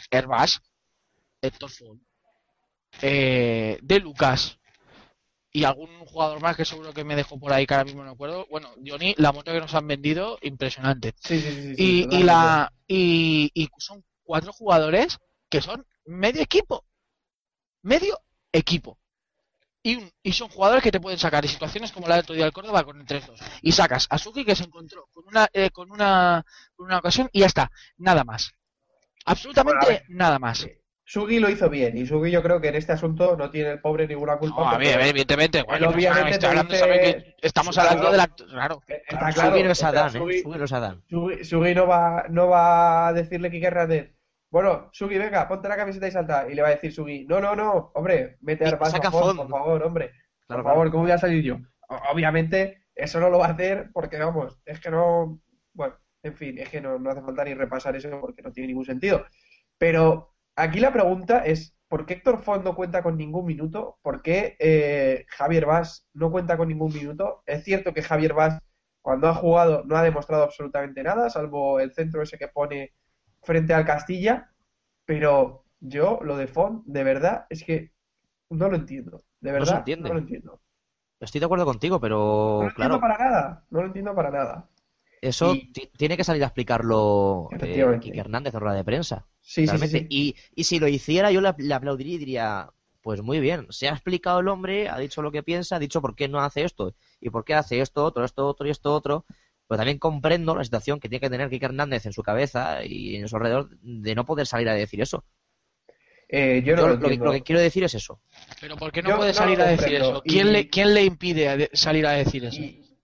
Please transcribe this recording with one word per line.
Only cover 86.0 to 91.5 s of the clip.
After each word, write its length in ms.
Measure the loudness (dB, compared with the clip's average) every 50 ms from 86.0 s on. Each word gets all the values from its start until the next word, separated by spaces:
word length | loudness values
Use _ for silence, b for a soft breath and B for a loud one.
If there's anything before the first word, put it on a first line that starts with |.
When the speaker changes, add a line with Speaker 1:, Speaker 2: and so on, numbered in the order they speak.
| -2 -2 0
Speaker 3:
que 60 | -2 -2
salir 180 | -2 0 0 -2
a 40 |
explicarlo, 1000 | -2 -2 -4 -2 0 0 0 2 2 2 2 4 4 4 4 2 2 0 -2 -6 -8
eh, 40 | -8
Speaker 2:
Efectivamente. 500 | -8 -6 -4 0 2 4 4 2 0 -2
Speaker 3:
Quique 120 | -8 -10 -10
Hernández 340 | -8 -6 -6 -6 -6 -6 -6
en 60 | -4
rueda 160 | -4 -2 -2
de 80 | -2 -2
prensa. 400 | -2 -2 -2 -2 -6 -8 -10 -12 _ _ _
Speaker 2:
Sí, 200 | _ -6 0 0
sí, 0 |
sí, 60 | 2
Speaker 3:
Realmente. 320 | 2 2 0 0 -2 -2 -4
Speaker 2:
sí. 80 | -4 -2
Speaker 3:
Y, 260 | -2 -2 -2 -2 b b b b _
y 80 | -6 -2
si 140 | -2 0 2
lo 80 | 2
hiciera, 440 | 2 2 0 0 0 2 2 4 4
yo 80 | 4 4
le, 120 | 2 2